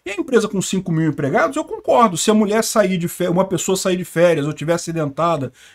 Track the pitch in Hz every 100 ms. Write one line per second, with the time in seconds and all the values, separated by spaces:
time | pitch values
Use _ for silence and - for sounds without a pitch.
0 | 359 403 277 233 208 190 - 190 190 160
1 | 160 147 139 202 330 302 311 427 - 247
2 | 226 165 - 214 208 214 220 226 190 185
3 | 170 - 180 175 190 175 - 185 190 185
4 | 175 165 175 160 143 151 160 170 - 165
5 | 147 139 170 156 123 _ -